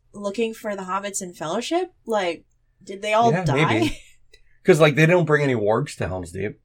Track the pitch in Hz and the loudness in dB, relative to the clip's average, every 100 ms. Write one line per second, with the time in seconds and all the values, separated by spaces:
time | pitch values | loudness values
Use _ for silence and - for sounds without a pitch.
0 | _ 202 202 202 226 220 220 196 185 190 | _ -10 -8 -4 -4 -6 -10 -8 -6 -6
1 | 202 196 180 175 156 196 240 339 359 _ | -6 -8 -10 -10 -6 -6 -2 -4 -4 _
2 | - 214 180 160 _ _ _ _ - 196 | -4 -2 -2 -6 _ _ _ _ -18 -10
3 | 208 214 233 175 170 135 156 - 330 - | -2 2 4 2 0 0 2 2 0 -4
4 | - _ _ - _ _ - 160 156 135 | -12 _ _ -20 _ _ 4 6 6 4
5 | 160 180 156 147 143 120 104 117 147 - | 4 4 4 2 2 0 2 0 -2 -6
6 | 101 92 87 92 101 - | -6 -6 -8 -8 -8 -10